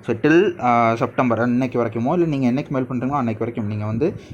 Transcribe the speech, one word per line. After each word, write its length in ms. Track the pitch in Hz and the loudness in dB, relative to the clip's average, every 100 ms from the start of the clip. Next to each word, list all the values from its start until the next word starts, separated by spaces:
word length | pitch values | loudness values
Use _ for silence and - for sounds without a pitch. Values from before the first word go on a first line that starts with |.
so, 120 | - | -4
till, 480 | 113 151 165 202 - | 0 4 4 4 0
ஆ, 320 | 123 120 113 | 2 4 4
செப்டம்பர் 460 | 113 127 - 127 110 | 2 -2 0 0 2
அன்னைக்கு 440 | 120 123 131 123 | 2 0 0 -2
வரைக்குமோ, 280 | 117 113 123 | -2 -2 0
இல்ல 120 | 175 165 | 0 0
நீங்க 240 | 139 127 | 0 0
என்னைக்கு 180 | 131 143 | 0 -2
மெயில் 180 | 135 123 | -4 -4
பண்றீங்களோ 260 | 127 127 143 | -4 -2 -2
அன்னைக்கு 280 | 117 113 | -2 -2
வரைக்கும், 220 | 113 - 104 | -4 -4 -4
நீங்க 200 | 104 107 | -4 -4
வந்து 340 | 113 165 - - | -2 -2 -4 -12